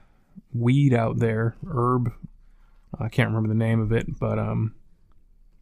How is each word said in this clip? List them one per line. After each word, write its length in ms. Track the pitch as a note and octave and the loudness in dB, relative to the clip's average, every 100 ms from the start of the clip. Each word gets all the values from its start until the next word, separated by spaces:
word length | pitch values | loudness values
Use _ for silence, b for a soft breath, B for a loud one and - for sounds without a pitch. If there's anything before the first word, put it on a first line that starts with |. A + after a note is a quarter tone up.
| B B B - - | B B B -20 -10
weed 400 | A#2+ A#2+ C3+ C#3+ | -2 2 4 4
out 260 | A#2+ A2+ A#2 | 4 2 0
there, 380 | A#2 A2 A2+ - G3 | 0 2 -2 -4 -8
herb. 460 | C#3+ A#2+ B2+ A#2 - - - - - - - - - | -2 2 2 0 -6 -18 -20 -20 -20 -20 -20 -16 -8
I 100 | A2 | -6
can't 200 | - A2 | 0 0
remember 180 | A2 A2 | 0 0
the 60 | |
name 260 | G#2+ A2+ A2+ | 0 2 0
of 120 | G#2+ | 2
it, 260 | A2+ - - | 0 -2 -6
but, 200 | A2+ G#2+ | -4 -2
um, 360 | G#2+ A2+ A2 - - - _ - _ _ - _ | -2 -2 -4 -6 -20 -20 _ -20 _ _ -20 _